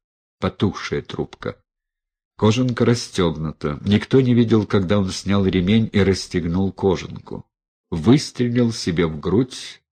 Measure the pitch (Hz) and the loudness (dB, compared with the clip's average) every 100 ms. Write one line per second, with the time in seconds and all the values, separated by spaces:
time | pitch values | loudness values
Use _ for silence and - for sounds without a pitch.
0 | _ _ _ - 92 - 101 - - 73 | _ _ _ -6 -6 -2 -2 -2 -6 -8
1 | - - 69 - 55 - _ _ _ _ | -8 -8 -10 -10 -12 -12 _ _ _ _
2 | _ _ _ - 107 117 127 117 113 120 | _ _ _ 0 2 2 0 0 2 0
3 | - - 85 76 78 - 76 69 98 104 | -2 -2 -2 -2 -8 -6 -6 -4 0 0
4 | - 131 127 120 113 110 98 104 90 104 | 4 2 4 2 4 2 2 0 0 0
5 | 92 - 92 101 95 92 90 113 110 101 | -2 -4 -2 0 2 2 2 2 2 2
6 | 95 92 - 90 82 90 98 - 98 82 | 2 0 -2 -4 -2 -2 -2 0 0 0
7 | - 85 - - - _ _ _ - 85 | -4 -14 -14 -16 -16 _ _ _ -10 0
8 | 82 143 - - 120 120 117 113 - 82 | 4 4 2 -4 0 2 0 -2 -4 0
9 | 82 76 87 98 131 - - - _ | 0 -2 -2 0 0 -6 -16 -20 _